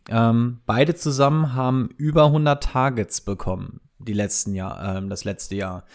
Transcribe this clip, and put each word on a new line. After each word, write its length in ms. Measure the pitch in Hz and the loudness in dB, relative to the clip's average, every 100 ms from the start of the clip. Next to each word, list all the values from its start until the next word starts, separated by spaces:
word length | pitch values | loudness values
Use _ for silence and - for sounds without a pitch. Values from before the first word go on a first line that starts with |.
| - | -2
Ähm, 500 | 113 113 117 120 120 - | 2 4 4 0 -4 -2
beide 280 | 120 151 | 2 2
zusammen 600 | 165 151 135 139 156 151 | 2 0 2 4 4 0
haben 340 | 127 131 131 117 - | 0 0 0 -2 -4
über 340 | 151 156 151 | 0 4 6
hundert 360 | 151 151 143 - | 6 2 2 0
Targets 560 | 127 135 120 95 - | 0 0 0 -4 -6
bekommen, 580 | 101 95 95 92 95 - _ - | -6 -4 -4 -4 -8 -14 _ -14
die 140 | 110 | -6
letzten 440 | 104 101 - 104 95 | -2 -2 -2 -4 -4
Jahr, 420 | 95 - 98 95 | -6 -6 -6 -4
ähm, 120 | 98 | -6
das 140 | 90 | -6
letzte 320 | 101 - - 98 | -6 -8 -6 -6
Jahr. 300 | 95 90 - | -6 -8 -14